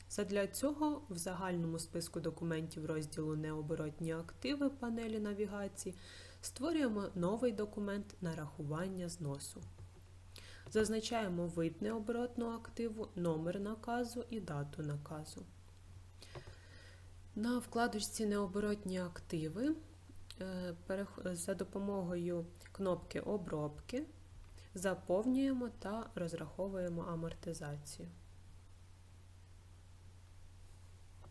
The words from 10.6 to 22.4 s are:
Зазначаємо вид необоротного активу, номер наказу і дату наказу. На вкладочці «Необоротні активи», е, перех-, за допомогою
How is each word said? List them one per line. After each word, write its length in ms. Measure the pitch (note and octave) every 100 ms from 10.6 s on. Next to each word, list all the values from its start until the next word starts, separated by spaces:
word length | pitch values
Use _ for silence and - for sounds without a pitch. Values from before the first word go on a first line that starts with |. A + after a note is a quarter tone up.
| -
Зазначаємо 760 | G#3+ G#3+ A3 A3 A#3 G3+ F3 F3
вид 360 | E3+ E3 E3
необоротного 680 | G#3 A3+ G#3+ A#3 B3 A#3+ A#3
активу, 560 | A3+ - - A#3 A3 -
номер 460 | - F3 D#3+ D#3+ G3
наказу 640 | G3+ A3 - A#3+ A#3+ A#3+ A3+
і 100 | A3+
дату 420 | E3+ D3 C#3+ -
наказу. 600 | D3+ D3 D3 D#3 D#3 - - - - - - - - - - - - - - - - - - - -
На 240 | - A#3 B3
вкладочці 680 | A#3+ A#3 G#3+ G#3+ G3+ - A3
«Необоротні 720 | G3+ G3+ G3 G#3 G#3 F#3+ F#3
активи», 760 | F3+ - - E3 D#3 F3+ C#4 D#4 - - - - - -
е, 340 | F#3+ F#3 F3+ E3+ -
перех-, 480 | F#3+ G3 - F#3 F3
за 180 | E3+
допомогою 920 | F#3 F#3+ G3 G3+ G3+ F3 F3 F3 F3